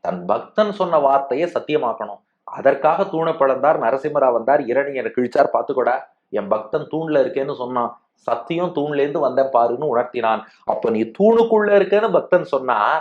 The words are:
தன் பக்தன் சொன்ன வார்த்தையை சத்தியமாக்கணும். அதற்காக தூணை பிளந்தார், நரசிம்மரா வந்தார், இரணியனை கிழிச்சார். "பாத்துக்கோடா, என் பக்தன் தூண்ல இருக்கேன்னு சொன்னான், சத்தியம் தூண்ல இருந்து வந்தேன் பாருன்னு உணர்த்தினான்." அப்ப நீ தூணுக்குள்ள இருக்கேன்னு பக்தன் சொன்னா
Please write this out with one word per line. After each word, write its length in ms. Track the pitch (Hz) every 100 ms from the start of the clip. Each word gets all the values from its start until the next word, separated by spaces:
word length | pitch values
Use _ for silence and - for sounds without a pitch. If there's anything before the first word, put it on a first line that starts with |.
தன் 180 | - 92
பக்தன் 480 | 90 113 - - 214
சொன்ன 260 | 202 180 160
வார்த்தையை 500 | 139 135 135 127 170
சத்தியமாக்கணும். 720 | 123 - 151 123 110 104 101 _ _
அதற்காக 600 | - - 135 - 151 170
தூணை 280 | 190 160 165
பிளந்தார், 480 | - 135 127 143 156
நரசிம்மரா 500 | 117 135 151 147 131
வந்தார், 300 | 117 113 147 120
இரணியனை 460 | 127 143 131 113
கிழிச்சார். 400 | - 123 147 -
"பாத்துக்கோடா, 440 | 117 117 131 117 131 - _ _
என் 200 | 104 101
பக்தன் 400 | 107 - 156 147
தூண்ல 260 | 156 160 147
இருக்கேன்னு 360 | 120 139 139
சொன்னான், 380 | 123 123 127 113 - _
சத்தியம் 580 | _ - 117 - 170 175
தூண்ல 200 | 151 147
இருந்து 260 | 143 143 160
வந்தேன் 320 | 135 127 135
பாருன்னு 380 | 120 117 123 151
உணர்த்தினான்." 500 | 117 120 123 113 110 - _
அப்ப 260 | - - 117
நீ 120 | 110 -
தூணுக்குள்ள 580 | - 208 233 226 214 208
இருக்கேன்னு 380 | 202 190 202 220
பக்தன் 380 | 170 - 180 156
சொன்னா 240 | 135 127 113 107 156